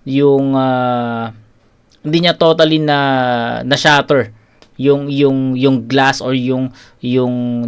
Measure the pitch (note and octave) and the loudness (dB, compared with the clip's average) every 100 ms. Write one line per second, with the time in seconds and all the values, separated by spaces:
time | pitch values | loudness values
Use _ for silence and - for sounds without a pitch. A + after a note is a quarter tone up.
0 | - C3+ C#3+ C#3 C3+ C3+ C3 B2+ B2 B2 | -4 0 2 2 2 0 0 0 -2 -2
1 | A#2+ A#2 A2+ A2 - _ _ _ _ _ | -4 -6 -8 -12 -20 _ _ _ _ _
2 | D3+ E3 F3 E3 E3 D#3+ D#3+ D#3 D3+ C#3+ | -4 0 0 2 2 4 2 2 0 0
3 | C#3 C3 B2+ A#2+ A#2 A#2 B2 C#3 D#3+ D3 | 0 0 0 -2 -4 -6 -4 0 2 2
4 | C3+ C#3 A2 - _ _ _ - C3+ C#3+ | 2 0 0 -8 _ _ _ -4 0 0
5 | C#3+ C#3 C#3+ C3+ C3 B2+ C3+ C3 A2+ C3+ | 0 0 2 2 -2 0 0 0 0 0
6 | C3+ C3+ B2+ C3 B2+ C3 C3 - - _ | 2 0 -2 -2 -2 -2 -4 -8 -20 _
7 | B2 B2+ B2 B2 A#2+ A#2+ | -2 0 0 -2 -4 -4